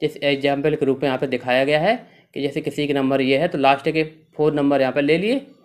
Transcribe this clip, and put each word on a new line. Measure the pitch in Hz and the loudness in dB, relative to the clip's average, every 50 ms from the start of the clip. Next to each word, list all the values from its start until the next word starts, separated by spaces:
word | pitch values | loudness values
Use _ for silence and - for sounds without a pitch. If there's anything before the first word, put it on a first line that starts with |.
| 156 | -6
जिस | 151 151 - | -6 -6 -2
एग्जांपल | - 143 143 139 135 143 139 139 143 156 151 | -2 0 0 2 0 0 0 2 0 0 0
के | 151 147 | 0 0
रूप | 131 131 127 | 0 0 0
में | 147 139 | 0 -2
यहाँ | 131 131 | -2 -2
पे | 143 135 | -2 -2
दिखाया | 127 120 - 123 123 127 135 | -4 -4 -2 0 2 2 2
गया | 143 147 151 | 2 2 2
है | 160 196 233 247 - - - - _ _ _ | 2 2 0 0 -4 -14 -20 -20 _ _ _
कि | 139 139 | -6 -6
जैसे | 139 139 156 | -4 -4 -4
किसी | 151 156 143 - 147 143 | -6 -6 -4 -4 -2 -2
का | 143 | 0
नंबर | 143 135 131 135 135 135 | 0 0 0 0 0 2
ये | 127 135 135 | 2 2 2
है | 160 180 | 0 -2
तो | 180 151 | -2 2
लास्ट | 135 135 139 139 - 160 | 2 2 2 2 0 -2
के | 156 160 156 156 - - _ _ _ | -2 -2 -2 -4 -6 -16 _ _ _
फोर | - 151 156 147 | -2 0 0 0
नंबर | 143 139 143 143 135 | 0 0 2 2 2
यहाँ | 135 127 127 | 2 0 0
पे | 143 143 | 0 2
ले | 143 160 170 | 2 2 2
लिए | 185 214 254 269 269 - - _ _ | 2 0 -2 -2 -4 -8 -18 _ _